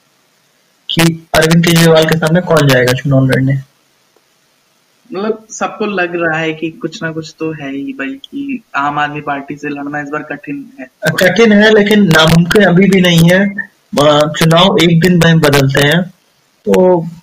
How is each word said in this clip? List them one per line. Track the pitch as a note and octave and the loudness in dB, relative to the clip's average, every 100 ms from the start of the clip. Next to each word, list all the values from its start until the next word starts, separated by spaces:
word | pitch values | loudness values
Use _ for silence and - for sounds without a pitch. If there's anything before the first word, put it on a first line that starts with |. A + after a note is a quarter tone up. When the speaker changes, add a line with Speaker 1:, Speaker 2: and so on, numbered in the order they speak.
| _ _ _ _ _ _ _ _ - | _ _ _ _ _ _ _ _ -8
Speaker 1:
कि | E3+ E3 D#3+ - | -2 -2 -2 -4
अरविंद | D#3+ D#3+ E3 E3+ | -2 2 2 2
केजरीवाल | E3 E3 D#3+ D#3+ | 4 4 4 2
के | E3 | 0
सामने | D#3+ F3 | 0 0
कौन | F3 E3 C#3 | 2 0 2
जाएगा | B2+ B2 | 2 0
चुनाव | C3 C#3+ C3+ C3 | -2 0 0 0
लड़ने। | C3 C3+ C3+ - _ _ _ _ _ _ _ _ _ _ _ _ _ _ | 0 -2 -4 -8 _ _ _ _ _ _ _ _ _ _ _ _ _ _
Speaker 2:
मतलब | F3 A3 A3+ - | -8 -6 -8 -12
सबको | - G3 - G#3+ | -10 -10 -6 -6
लग | G3 F3 F3 | -4 -4 -4
रहा | E3 D#3+ | -4 -4
है | D#3+ | -6
कि | D#3 E3 | -6 -10
कुछ | D#3 E3 - | -10 -12 -10
ना | E3 | -10
कुछ | D#3+ D#3+ - | -10 -12 -10
तो | D#3+ | -10
है | D3+ C#3 | -8 -10
ही | C#3 C#3 | -10 -10
भाई, | C3+ C3+ | -10 -10
कि | C3+ - C#3+ C#3 B2 - C#3+ | -12 -14 -12 -10 -10 -8 -6
आम | C#3+ D3 | -4 -4
आदमी | D3 D3+ | -6 -6
पार्टी | D3 C#3 C3+ D3+ | -10 -10 -10 -12
से | D3 | -10
लड़ना | C#3+ C#3+ D3 | -10 -10 -10
इस | C#3+ | -8
बार | D3 | -10
कठिन | C#3+ C#3+ - C#3+ C3+ - | -10 -14 -12 -14 -14 -20
है। | C3 _ E3 | -20 _ -6
Speaker 1:
कठिन | E3 F#3 G3 A3+ | 0 0 2 4
है, | G3+ G#3+ | 4 4
लेकिन | G#3+ G#3 G#3+ | 4 4 2
नामुमकिन | F#3+ D#3 D#3+ E3 F3 G#3+ | 4 4 4 2 2 2
अभी | F#3+ F3 G3 | 4 4 4
भी | F#3+ | 2
नहीं | F3+ E3+ E3+ | 2 4 4
है। | F#3 G3+ G3 - _ _ - | 4 0 -4 -12 _ _ 0
अ, | D3+ D3 D3+ - | 2 2 0 0
चुनाव | D#3+ E3 F#3+ D#3 | 2 2 2 2
एक | E3+ E3 | 2 2
दिन | F3+ F3 E3 | 2 2 4
में | D#3+ | 2
बदलते | D3 C#3 C3+ C#3 | 2 2 0 0
हैं, | C#3+ E3 F#3 _ _ _ _ _ G#3+ | 0 0 -4 _ _ _ _ _ -2
तो | F#3+ F#3 F3 E3 - | 2 2 0 -2 -14